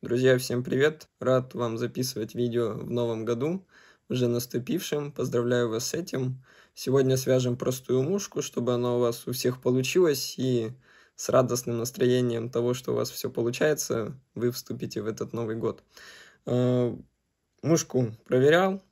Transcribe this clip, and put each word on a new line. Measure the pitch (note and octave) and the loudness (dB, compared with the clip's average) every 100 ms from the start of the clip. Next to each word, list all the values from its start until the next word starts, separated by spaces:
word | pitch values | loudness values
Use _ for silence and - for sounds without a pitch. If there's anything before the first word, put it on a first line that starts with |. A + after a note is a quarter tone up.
| - | 0
Друзья, | A#2+ C3 B2+ | 4 6 4
всем | B2+ B2 | 2 -4
привет! | B2 B2+ D3 D#3 - _ | -2 2 2 0 -16 _
Рад | A#2 C3 B2+ | 2 2 0
вам | B2 A#2+ A2+ | -4 -4 -2
записывать | A#2+ - B2+ - A2 A#2+ | -4 -4 -6 -4 -8 -2
видео | B2 A#2 A#2 | -2 0 -2
в | G#2+ - | -4 -6
новом | A#2+ A#2+ A2+ | -4 -2 -2
году, | A2+ A#2+ C#3+ F#3 - - - _ _ | -2 -2 -2 -4 -8 -20 -20 _ _
уже | B2+ B2 | 0 2
наступившем. | A#2+ - - B2+ F3+ - D3 C#3+ | 0 -2 -6 -4 -4 -2 -4 -4
Поздравляю | - B2+ B2+ A#2+ B2 A#2+ | -6 -2 0 2 2 0
вас | A2 - | -2 -4
с | |
этим. | D#3+ F#3 - B2+ B2+ - - _ | -6 -4 -4 -4 -6 -14 -20 _
Сегодня | - - C3 C3 C3 | -10 0 2 4 2
свяжем | C3 B2+ B2+ B2 | 2 2 2 -2
простую | - C3 - B2+ | -2 -4 0 0
мушку, | C3+ G3+ - - | 0 -2 -4 -8
чтобы | C#3+ - A#2+ | -6 -4 -2
она | B2 B2 | 0 0
у | A#2+ | 2
вас | A#2+ A#2 - | 0 0 -6
у | |
всех | B2+ B2 B2+ | -2 -2 0
получилась, | - B2+ B2+ F3+ F3 C3+ - - | 0 0 2 4 4 4 -4 -4
и | C3 A#2+ A2 B2+ _ - _ _ | 0 0 0 -8 _ -20 _ _
с | - | 2
радостным | C3 C3 B2 - A#2 | 4 4 0 -2 -4
настроением | A#2 - B2 B2 B2 A#2 A#2+ | -4 0 2 4 2 -2 -2
того, | A#2+ A#2+ | 0 0
что | B2 - | -2 -2
у | |
вас | A#2+ A#2 | -2 -4
все | - - | -6 -8
получается, | - A#2+ B2+ D#3 D3 - A#2 G#2+ B2+ _ - | -2 -2 2 0 2 -2 -4 -4 -10 _ -4
вы | A#2+ | -2
вступите | A#2+ - B2 A#2+ - | -4 -10 -10 -8 -6
в | G#2 | -6
этот | A2 G#2 | -6 -6
Новый | A#2 A2+ A2+ | -6 -6 -4
год. | A2 - _ - - - - _ - | -4 -6 _ -20 -20 -20 -20 _ -2
Э, | B2 B2 B2 B2 - - _ _ _ _ _ | 0 2 2 0 -2 -14 _ _ _ _ _
мушку | C3+ D#3+ - B2+ A#2 A2+ _ | 0 2 2 0 0 -4 _
проверял | B2+ C3+ E3+ F#3+ G3 _ | 4 6 6 4 -2 _